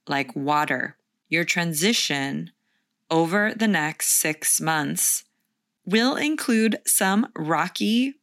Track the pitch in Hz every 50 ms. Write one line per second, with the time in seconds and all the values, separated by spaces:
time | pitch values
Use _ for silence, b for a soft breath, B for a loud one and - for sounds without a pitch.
0 | _ - 151 139 135 135 - 147 139 143 147 147 151 151 143 127 123 - - _
1 | _ _ _ _ _ _ 156 165 170 165 - 180 170 170 160 147 160 208 240 -
2 | - - 147 139 135 139 139 151 165 170 - _ _ _ _ _ _ _ _ _
3 | _ _ 165 160 165 165 175 208 208 214 - 214 220 220 202 165 151 151 160 -
4 | - - - - - 160 156 - - - - - 156 160 160 156 147 139 160 180
5 | - - - - - _ _ _ _ _ _ _ _ _ _ _ _ 190 180 220
6 | 233 254 277 - 285 302 311 294 - - 240 220 220 220 208 - - - - -
7 | 202 190 196 208 233 - - - 160 151 165 151 160 180 - - 214 208 220 240
8 | 254 269 277 -